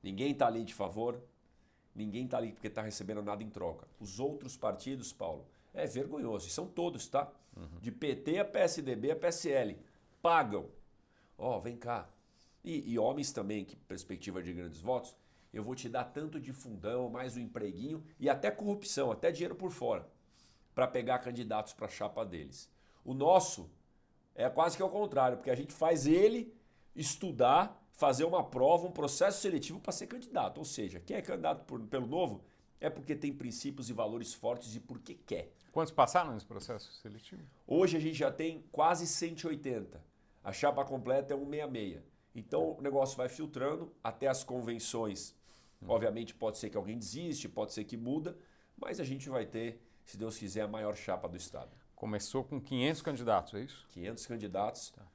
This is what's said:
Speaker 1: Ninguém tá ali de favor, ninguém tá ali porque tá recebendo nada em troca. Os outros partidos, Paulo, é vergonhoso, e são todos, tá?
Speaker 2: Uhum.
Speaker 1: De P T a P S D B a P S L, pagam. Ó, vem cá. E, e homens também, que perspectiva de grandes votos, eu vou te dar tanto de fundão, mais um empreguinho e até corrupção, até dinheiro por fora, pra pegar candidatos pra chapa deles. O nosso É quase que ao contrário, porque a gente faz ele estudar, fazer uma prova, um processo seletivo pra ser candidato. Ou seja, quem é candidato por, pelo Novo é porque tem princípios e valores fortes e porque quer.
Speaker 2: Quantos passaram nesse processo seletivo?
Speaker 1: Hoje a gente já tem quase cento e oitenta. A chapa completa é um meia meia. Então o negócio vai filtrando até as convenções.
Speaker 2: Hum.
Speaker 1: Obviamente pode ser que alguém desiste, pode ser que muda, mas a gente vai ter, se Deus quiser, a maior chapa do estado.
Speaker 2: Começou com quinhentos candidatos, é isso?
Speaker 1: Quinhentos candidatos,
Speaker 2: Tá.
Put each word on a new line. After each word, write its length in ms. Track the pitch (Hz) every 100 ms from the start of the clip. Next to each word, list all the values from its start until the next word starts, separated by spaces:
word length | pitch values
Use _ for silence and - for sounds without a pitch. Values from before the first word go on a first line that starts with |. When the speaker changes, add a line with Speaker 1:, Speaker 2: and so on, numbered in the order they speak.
Speaker 1:
Ninguém 320 | 95 98 139
tá 140 | 139 123
ali 180 | 113 107
de 80 |
favor, 480 | - 95 104 120 123 - _ _ _ _ _ _ -
ninguém 320 | 107 110 127
tá 100 | 123
ali 140 | 113
porque 180 | 110 107
tá 120 | 110
recebendo 400 | 107 104 95 107
nada 220 | 104 104
em 60 | 104
troca. 380 | - 87 80 - -
Os 200 | 98 95
outros 380 | 139 139 127 -
partidos, 560 | 107 98 131 135 113
Paulo, 320 | - 87 78 - _ _
é 120 | - -
vergonhoso, 640 | - - 294 120 101 -
e 40 |
são 160 | - 185
todos, 400 | - 175 170 -
tá? 240 | 135 143 - _ -
Speaker 2:
Uhum. 240 | 80 85
Speaker 1:
De 120 | 113
P 240 | - 151 131
T 240 | - 180
a 60 | 202
P 140 | -
S 220 | 180 170
D 140 | 135 117
B 160 | 127
a 40 | 160
P 120 | 175
S 220 | 165 165
L, 280 | 135 110 - - _ _ _
pagam. 480 | 170 170 - 131 - - - _ _ _ _ -
Ó, 220 | 123 107
vem 180 | 113 120
cá. 320 | 120 117 92 - _ _ _ _
E, 300 | - 160 -
e 80 | 120
homens 320 | 131 143 139
também, 320 | - 98 107
que 120 | 95 -
perspectiva 680 | _ 92 - 95 - 92
de 80 | 87
grandes 300 | 87 85 78
votos, 340 | 95 127 - - _ _ _
eu 100 | -
vou 120 | 107 127
te 120 | 123
dar 180 | 123 120
tanto 360 | 147 156 -
de 100 | -
fundão, 580 | 135 127 101 101 123 123
mais 280 | 120 127 117
um 20 |
empreguinho 640 | 113 120 104 87 131 160 - -
e 100 | 139
até 220 | 135 -
corrupção, 600 | - 208 208 - - 131
até 200 | 107 165
dinheiro 240 | 151 170 180
por 160 | 185
fora, 380 | - 120 98 - _ _ _ - _ _ -
pra 120 | 127
pegar 320 | 127 117 156
candidatos 520 | 123 120 113 107 110
pra 160 | - 107
chapa 380 | - 104 117 107
deles. 440 | 87 71 - - _ _ _ -
O 80 |
nosso 560 | 131 147 185 - - 85 - _ _ _ _ _ -
É 140 | 123
quase 260 | 139 170 170
que 80 |
ao 60 | -
contrário, 480 | 202 202 135 127 123
porque 140 | 135
a 40 | 123
gente 180 | -
faz 340 | - 160 160 139
ele 460 | 165 214 233 233 - _ _ - -
estudar, 840 | 151 - 190 123 - 156 208 - _
fazer 320 | - 143 127
uma 200 | 160 180
prova, 440 | - 123 135 170 180
um 40 |
processo 500 | 175 147 - 196 202
seletivo 380 | 202 160 127 156
pra 120 | -
ser 160 | - -
candidato. 500 | 247 - 214 107 -
Ou 80 | 143
seja, 340 | - 98 87
quem 160 | - 208
é 60 |
candidato 420 | - - 160 - -
por, 140 | 127 110
pelo 200 | 135 120
Novo 360 | 160 156 101 - _ _ -
é 100 | 156
porque 260 | 160 147 147
tem 160 | 143
princípios 580 | 139 127 113 143 139 117
e 40 |
valores 400 | 113 107 117 117
fortes 420 | - 113 123 117 113
e 40 |
porque 340 | - 120 -
quer. 400 | - - 92 - - -
Speaker 2:
Quantos 220 | - 160
passaram 400 | - 127 180 160
nesse 120 | 110 -
processo 460 | 104 - 110 -
seletivo? 500 | - 110 104 - 175 151 _ -
Speaker 1:
Hoje 320 | 156 185 160
a 20 |
gente 160 | 156 143
já 160 | 139
tem 320 | 127 160 160 -
quase 360 | - 160 170 170
cento 360 | - 170 165
e 40 | 165
oitenta. 560 | 151 139 117 98 78 - _ _ _
A 80 | -
chapa 320 | 98 143 -
completa 500 | 139 135 104 135 139
é 40 | 139
um 80 | 143
meia 220 | 147 147
meia. 360 | 120 101 76 - _ _ 120
Então 400 | 110 147 160 -
o 40 |
negócio 340 | 139 139 135 135
vai 140 | 127
filtrando 600 | - 151 131 135 165 165 -
até 240 | 113 - 139
as 160 | 131
convenções. 920 | - 127 117 117 - 117 110 95 - - - - - _
Speaker 2:
Hum. 40 | 113
Speaker 1:
Obviamente 440 | 113 110 110 113
pode 240 | - 110 107
ser 120 | 107
que 80 | 104
alguém 200 | 98 117
desiste, 500 | 98 135 170 143 -
pode 260 | - 107
ser 100 | - 104
que 100 | 117
muda, 420 | 117 151 160 175 - - _ -
mas 240 | - 214
a 40 |
gente 260 | 135 139 139
vai 160 | 131 104
ter, 360 | 113 117 117 - -
se 140 | - 98
Deus 200 | 110 110
quiser, 240 | 104 101
a 60 | 104
maior 280 | 110 104 101
chapa 340 | - 90 85
do 80 | 87
estado. 340 | - 64 62 - - -
Speaker 2:
Começou 480 | 110 104 - 135
com 160 | 123 143
quinhentos 420 | - 131 135 156
candidatos, 520 | - 131 120 101 90
é 80 | 101
isso? 260 | 135 - -
Speaker 1:
Quinhentos 380 | 87 90 117 -
candidatos, 640 | 117 104 95 104 - -
Speaker 2:
Tá. 120 | - 95